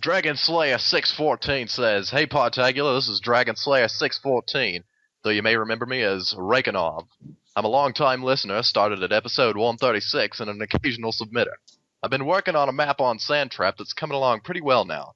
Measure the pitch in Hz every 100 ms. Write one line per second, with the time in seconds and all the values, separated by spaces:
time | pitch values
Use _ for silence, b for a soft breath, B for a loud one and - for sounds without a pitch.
0 | - 180 156 143 - 165 156 123 - 165
1 | 139 - 151 120 - 139 117 - 120 104
2 | 95 131 151 143 123 113 127 131 147 127
3 | 123 101 117 120 123 110 - 139 117 -
4 | 151 - - 127 - 147 123 87 87 _
5 | _ _ 110 107 104 113 110 113 120 127
6 | 110 98 90 104 92 123 127 101 85 78
7 | 85 _ - 76 _ - 107 123 139 117
8 | 147 127 127 131 104 98 123 - 104 104
9 | 92 104 120 - 127 104 113 117 135 110
10 | - 147 107 - 110 104 107 110 - 117
11 | 113 110 110 113 107 - _ _ _ _
12 | - 135 139 185 190 160 143 135 147 139
13 | 131 113 - 147 135 - 92 101 104 -
14 | 156 139 131 117 - 175 151 127 95 78
15 | 69